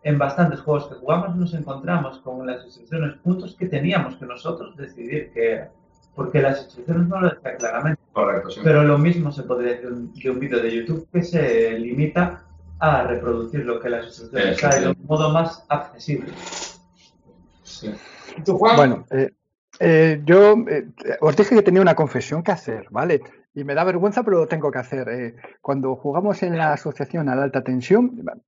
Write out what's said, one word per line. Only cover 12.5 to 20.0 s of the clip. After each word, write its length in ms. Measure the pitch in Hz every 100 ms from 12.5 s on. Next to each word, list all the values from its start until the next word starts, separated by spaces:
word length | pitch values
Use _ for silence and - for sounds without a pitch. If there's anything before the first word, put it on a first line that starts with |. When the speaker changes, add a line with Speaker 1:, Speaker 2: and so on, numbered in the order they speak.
| - - -
Speaker 1:
a 260 | 160 135
reproducir 640 | 120 120 120 117 113 147 120
lo 140 | 113
que 100 | 123
las 160 | 117 -
instrucciones 520 | - 117 101 98 -
Speaker 2:
Eso, 100 | 143
Speaker 1:
hay 60 |
Speaker 2:
sí. 60 | 139
Speaker 1:
de 60 | -
un 80 | - -
modo 220 | 156 156
más 340 | 160 160 - _
accesible. 640 | 147 - - - 147 - - - - - - _ _ _ _ _ _ _ _
Speaker 2:
Sí. 300 | - - - - - - - - 156
Speaker 3:
¿Tú, 120 | 175
Juan? 180 | 214 147
Speaker 4:
Bueno, 300 | 139 120 -
eh, 200 | 135 135 _ _ _ _ _
eh, 420 | 175 160